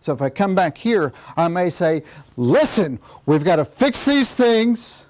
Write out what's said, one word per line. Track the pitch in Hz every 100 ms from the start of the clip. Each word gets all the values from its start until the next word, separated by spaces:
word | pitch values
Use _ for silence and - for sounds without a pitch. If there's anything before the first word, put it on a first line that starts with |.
So | -
if | 139
I | 135
come | 131 202 190
back | 180 143
here, | - 226 156 - - -
I | 165
may | 170 180
say, | 151 165 160 - - - -
Listen, | 120 190 302 - 175 123 - - -
we've | 151
gotta | 151 165 147
fix | - 269 262 -
these | 285 262
things. | - 247 233 226 226 - - -